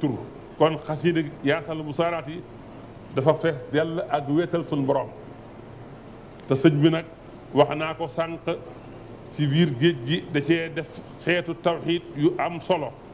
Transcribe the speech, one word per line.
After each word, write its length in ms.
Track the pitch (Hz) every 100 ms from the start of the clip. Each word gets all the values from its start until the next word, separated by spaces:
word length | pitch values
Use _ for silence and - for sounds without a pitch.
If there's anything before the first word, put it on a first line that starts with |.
tur. 160 | 147 101 - - - -
Kon 220 | 156 151
xasiida 420 | - 156 170 165 147 -
Yaatal 380 | 139 160 160 160
Busaaraat 460 | 151 143 170 165 143
yi 120 | 170 - - - - - - -
dafa 200 | 135 135
fees 260 | 147 165 143 -
dell 340 | 147 165 165 -
ak 180 | 151 135
wéetal 360 | 147 170 170 156
sun 200 | 151 135
Borom. 220 | 139 123 - - - - - - - - - - - - - -
Te 80 |
sëñ 260 | 131 170 147
bi 80 | 160
nag 160 | 160 - - - - -
wax 240 | 123 143 151
naa 160 | 156
ko 140 | 160 165
sànq, 480 | - 165 165 - 170 - - - - - - -
ci 160 | - 147
biir 220 | 151 175 123
géej 180 | 170 139 123
gi 180 | 180 -
da 80 | 165
cee 300 | 143 165 165
def 260 | 156 147 - - -
xeetu 300 | - 175 170 165
tawxiid 400 | 180 165 160 170 - 143
yu 160 | 151 -
am 200 | 151 170
solo, 260 | - 175 127 - -